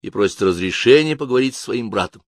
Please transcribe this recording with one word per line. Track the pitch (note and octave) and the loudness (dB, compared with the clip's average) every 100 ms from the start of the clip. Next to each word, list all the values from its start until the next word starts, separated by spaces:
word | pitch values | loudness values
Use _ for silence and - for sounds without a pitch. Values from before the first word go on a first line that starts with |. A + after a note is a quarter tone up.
и | G#2+ | -10
просит | G#2+ G2+ - | -2 -2 0
разрешения | G2 F2 F#2 - A#2 C#3+ D#3 D3+ | -2 0 -4 -2 6 6 4 -4
поговорить | C#3+ B2 C3+ | -2 0 0
со | B2 | -4
своим | - A2+ A#2 | -8 -6 -4
братом. | G2+ F2+ - _ | -4 -4 -8 _